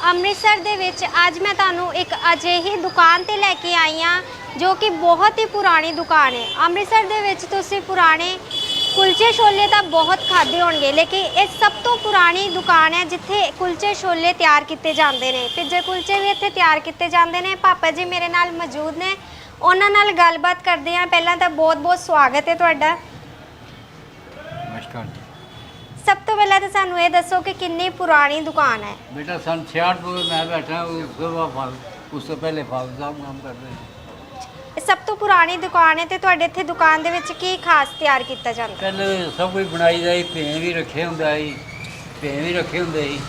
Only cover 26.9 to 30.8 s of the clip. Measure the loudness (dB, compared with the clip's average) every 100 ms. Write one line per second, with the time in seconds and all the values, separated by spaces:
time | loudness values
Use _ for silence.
26.9 | 0 2 2 0 -4 -4 -6 -6 -4 -4
27.9 | -4 4 4 4 0 -2 0 0 0 -6
28.9 | -14 -14 -14 -10 -8 -6 -6 -4 -2 0
29.9 | 0 -6 -6 -4 -4 -4 -6 -6 -8